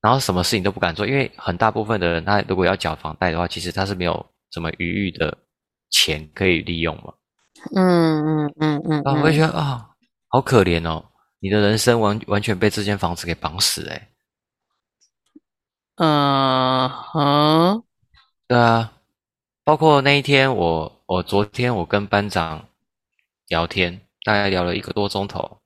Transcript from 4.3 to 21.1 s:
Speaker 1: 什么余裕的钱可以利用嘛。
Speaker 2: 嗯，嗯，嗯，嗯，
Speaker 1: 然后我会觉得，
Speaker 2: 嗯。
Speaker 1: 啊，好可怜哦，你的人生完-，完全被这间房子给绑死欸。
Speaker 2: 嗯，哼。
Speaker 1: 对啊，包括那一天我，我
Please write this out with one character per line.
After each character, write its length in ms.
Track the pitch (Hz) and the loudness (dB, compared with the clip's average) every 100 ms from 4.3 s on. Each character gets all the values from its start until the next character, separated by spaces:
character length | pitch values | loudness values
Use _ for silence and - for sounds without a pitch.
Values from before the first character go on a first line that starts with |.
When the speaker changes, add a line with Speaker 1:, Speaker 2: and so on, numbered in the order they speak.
| _ _ | _ _
Speaker 1:
什 100 | - | -10
么 80 | 82 - | -8 -6
余 80 | 85 | -6
裕 260 | 90 98 | -4 -4
的 240 | 82 76 - _ _ _ _ _ | -4 -6 -6 _ _ _ _ _
钱 400 | - - 76 78 - | -2 0 -2 -8 -2
可 100 | 95 | 0
以 160 | 85 | 0
利 200 | - 85 | -2 -4
用 140 | 82 78 | -4 -6
嘛。 160 | - - _ _ _ _ - 190 | -14 -20 _ _ _ _ -8 0
Speaker 2:
嗯， 500 | 185 175 165 156 151 | 2 4 2 0 0
嗯， 280 | 156 147 - | -2 -2 -2
嗯， 220 | 156 147 - | -2 -2 -2
嗯， 120 | 156 | -2
Speaker 1:
然 100 | 139 | 0
后 80 | 147 | 2
我 20 | |
会 100 | 151 | 2
觉 60 | 151 | 4
得， 80 | 160 | 2
Speaker 2:
嗯。 20 | 170 | 0
Speaker 1:
啊， 340 | 143 123 110 _ _ _ _ | -4 -6 -12 _ _ _ _
好 140 | 123 | -2
可 220 | - 123 | 4 4
怜 220 | 90 85 82 | 4 2 -2
哦， 200 | 80 - _ _ _ | -8 -10 _ _ _
你 100 | 95 | -2
的 120 | 104 | 2
人 160 | 104 110 | 2 2
生 220 | - 117 | 2 2
完-， 200 | 107 104 104 | 2 0 -2
完 140 | 101 | -2
全 160 | 104 95 | -2 0
被 120 | 107 | 0
这 140 | 104 | 0
间 140 | 101 101 | -4 -2
房 180 | 85 87 | -2 -4
子 100 | 87 | -8
给 80 | |
绑 260 | 82 78 82 | -6 -6 -4
死 280 | - - 76 | -4 -4 -8
欸。 220 | 80 - _ _ _ _ _ _ _ _ _ _ _ _ - _ _ _ _ _ _ | -12 -16 _ _ _ _ _ _ _ _ _ _ _ _ -20 _ _ _ _ _ _
Speaker 2:
嗯， 920 | 165 147 143 139 135 131 127 131 127 | 2 4 2 2 2 2 2 0 -2
哼。 960 | - - 160 143 147 151 160 170 214 - _ _ _ _ _ _ | -4 -8 0 2 4 4 4 4 0 -6 _ _ _ _ _ _
Speaker 1:
对 100 | 123 | 4
啊， 400 | 117 113 113 _ _ _ _ _ _ _ | 4 4 0 _ _ _ _ _ _ _
包 140 | - 151 | 0 4
括 240 | 160 147 | 6 6
那 160 | 139 143 | 6 2
一 40 | |
天 320 | 139 139 135 | 4 4 4
我， 500 | 113 85 82 78 _ | 2 0 0 -4 _
我 180 | _ | _